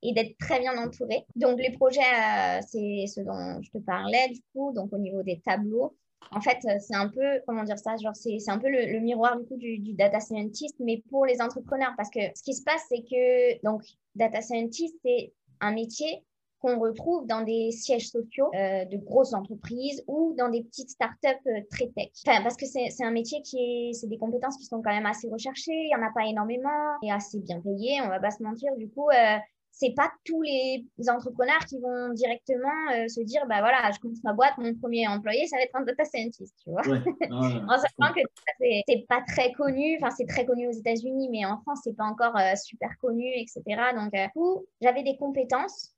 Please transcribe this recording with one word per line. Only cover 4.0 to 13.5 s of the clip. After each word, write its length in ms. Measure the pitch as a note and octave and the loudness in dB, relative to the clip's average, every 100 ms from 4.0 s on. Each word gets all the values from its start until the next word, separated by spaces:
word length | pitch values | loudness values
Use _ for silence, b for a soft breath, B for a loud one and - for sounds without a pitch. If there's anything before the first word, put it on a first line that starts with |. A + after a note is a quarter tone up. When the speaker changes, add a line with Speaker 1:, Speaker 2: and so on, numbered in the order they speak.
| G3 A3+ B3+ | 0 2 2
Speaker 1:
du 120 | B3 _ | -2 _
coup, 200 | C4 C#4 | -6 -4
donc 180 | A#3+ G3 | -4 -4
au 60 | G3+ | -4
niveau 240 | G3 F#3+ | -4 -4
des 180 | F#3+ F3 | -4 -4
tableaux. 560 | G3+ G#3+ G#3 A3 C#4 _ _ _ - | -2 0 0 0 -2 _ _ _ -10
En 120 | G#3 | -4
fait, 160 | G#3 B3 A#3+ | 0 0 2
euh, 100 | G3+ | -2
c'est 160 | G3+ | 0
un 140 | G3+ G3+ | -2 0
peu, 320 | A#3+ C#4 C4+ C4 | 0 0 0 -2
comment 180 | A3+ | -4
dire 140 | G#3+ G3+ | -2 -4
ça, 180 | A3 A3+ | -4 -4
genre 180 | A3 | -4
c'est, 240 | G#3 A#3 G#3+ | -6 -6 -4
c'est 120 | G#3+ | -2
un 80 | G3+ | 0
peu 100 | B3+ | 2
le, 240 | C4+ A3+ | 2 0
le 80 | A3 | 0
miroir 380 | A3+ A#3 A#3 A#3+ | 0 2 2 2
du 80 | A#3 | -4
coup 100 | C4 | -8
du, 220 | A#3 A3+ | -6 -6
du 160 | G#3 | -6
data 260 | G3 G3+ G#3 | 2 4 4
scientist, 560 | G#3+ G#3+ G#3+ G#3+ D4 - | -2 -6 -6 -6 -10 -4
mais 240 | A#3+ A3+ - | -2 -2 -2
pour 160 | C4+ | 2
les 160 | C4+ B3 | 4 4
entrepreneurs, 540 | A#3 B3+ A#3+ C4+ C4 A#3+ | 0 -4 -4 -2 -2 -2
parce 140 | G#3 | -6
que 100 | A#3 G3+ | -2 -4
ce 80 | - | -4
qui 100 | - | -6
se 100 | C4+ | -4
passe, 200 | - D#4 - | 0 -2 0
c'est 120 | A#3+ | -6
que 640 | A#3 B3+ B3+ B3 B3 | -2 2 4 6 4